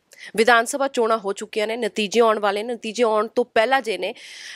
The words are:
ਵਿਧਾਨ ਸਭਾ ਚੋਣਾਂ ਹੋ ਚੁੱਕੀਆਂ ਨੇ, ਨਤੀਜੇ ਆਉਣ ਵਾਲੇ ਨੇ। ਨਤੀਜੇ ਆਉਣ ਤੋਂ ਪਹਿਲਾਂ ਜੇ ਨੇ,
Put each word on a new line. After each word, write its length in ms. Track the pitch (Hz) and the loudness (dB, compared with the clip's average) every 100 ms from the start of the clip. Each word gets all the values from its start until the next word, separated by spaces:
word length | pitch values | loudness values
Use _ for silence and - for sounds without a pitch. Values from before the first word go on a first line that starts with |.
| _ - - 196 | _ -20 -4 0
ਵਿਧਾਨ 300 | 226 233 233 | 4 4 2
ਸਭਾ 220 | 285 269 | -2 -2
ਚੋਣਾਂ 300 | 262 220 226 | 0 0 0
ਹੋ 160 | 196 | -2
ਚੁੱਕੀਆਂ 340 | 202 208 214 208 | -8 -8 -4 -4
ਨੇ, 100 | 233 | -4
ਨਤੀਜੇ 420 | 214 220 202 214 | -4 -2 0 4
ਆਉਣ 200 | 233 220 | 4 4
ਵਾਲੇ 240 | 202 202 | 0 -2
ਨੇ। 100 | 233 | -4
ਨਤੀਜੇ 300 | 233 220 202 | -8 -8 0
ਆਉਣ 240 | 233 214 220 | 2 2 0
ਤੋਂ 180 | - 240 | -2 0
ਪਹਿਲਾਂ 360 | 233 226 269 | 2 2 2
ਜੇ 160 | 226 185 | 0 -4
ਨੇ, 160 | 185 247 - - - | -6 -8 -16 -18 -18